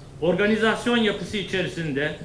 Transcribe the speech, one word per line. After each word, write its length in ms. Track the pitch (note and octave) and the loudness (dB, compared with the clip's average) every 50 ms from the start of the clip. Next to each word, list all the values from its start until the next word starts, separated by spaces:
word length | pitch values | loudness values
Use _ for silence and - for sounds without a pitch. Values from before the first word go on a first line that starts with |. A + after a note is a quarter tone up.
| - - - - | -18 -18 -8 0
organizasyon 760 | D3+ F3 F3 F3+ G#3 G#3+ A3 G#3+ A3 A3 G#3 - - A#3+ A#3+ | 0 2 2 4 4 4 4 4 4 2 2 2 0 2 2
yapısı 400 | A#3 A3 G3+ G3 - F3+ - - | 4 4 2 0 0 -4 -6 -4
içerisinde 800 | G3+ F3 - F#3+ F#3 E3+ C3+ - E3+ D#3+ D3+ B2+ C#3 D3 D#3 - - | -6 -4 -2 -2 -2 -2 -2 -4 -4 -4 -2 -2 -2 -2 -2 -4 -8